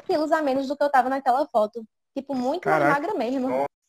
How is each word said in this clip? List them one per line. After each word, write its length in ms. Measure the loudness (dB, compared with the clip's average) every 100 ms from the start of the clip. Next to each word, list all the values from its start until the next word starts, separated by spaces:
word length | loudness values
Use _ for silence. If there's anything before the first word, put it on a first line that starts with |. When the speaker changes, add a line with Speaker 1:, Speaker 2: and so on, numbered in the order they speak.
| -2
Speaker 1:
quilos 240 | 0 2
a 100 | 0
menos 240 | 2 0 -2
do 80 | 0
que 60 |
eu 80 | 0
tava 180 | 2 0
naquela 380 | 0 0 0 2
foto. 380 | 0 0 -4 -16 _ _ -10
Tipo, 180 | -6
muito 340 | -4 -2 -2 0
mais 120 | 2
Speaker 2:
Caraca. 180 | 4 2
Speaker 1:
magra 140 | 0 -4
mesmo. 300 | -2 -2 -2
Speaker 3:
Nossa. 180 | -2 -4 _